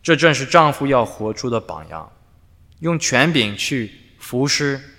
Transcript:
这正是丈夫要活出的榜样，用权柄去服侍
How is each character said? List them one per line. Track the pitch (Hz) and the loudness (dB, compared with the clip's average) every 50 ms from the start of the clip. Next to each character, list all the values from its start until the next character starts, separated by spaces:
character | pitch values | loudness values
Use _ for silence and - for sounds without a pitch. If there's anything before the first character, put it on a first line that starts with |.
| _ | _
这 | 170 165 | 2 2
正 | 135 156 165 147 | 4 4 2 2
是 | 123 139 | 2 -2
丈 | 127 - 170 156 147 135 | 4 4 6 6 6 2
夫 | - 143 | 0 0
要 | 139 135 123 113 | 2 2 2 2
活 | - - - 107 107 110 | 0 -6 -8 -6 -6 -6
出 | - - 127 | -6 -4 -2
的 | 117 110 | -4 -4
榜 | - - 82 78 78 | -4 -6 -14 -14 -12
样， | 80 80 80 78 - _ _ _ _ _ _ _ _ _ _ - _ - _ | -14 -14 -14 -14 -16 _ _ _ _ _ _ _ _ _ _ -20 _ -18 _
用 | 160 165 170 160 | -4 -4 -2 -2
权 | - - 131 123 139 170 | -2 0 2 2 2 4
柄 | 160 139 110 101 107 | 2 2 0 0 -4
去 | - - - 143 127 113 98 - - - _ _ _ | -6 -6 -4 -4 -4 -4 -6 -12 -20 -20 _ _ _
服 | - - 123 123 135 | -14 -6 -2 -2 -2
侍 | 143 - - 147 139 139 131 135 - - | 0 -2 -2 -2 -4 -4 -6 -10 -20 -20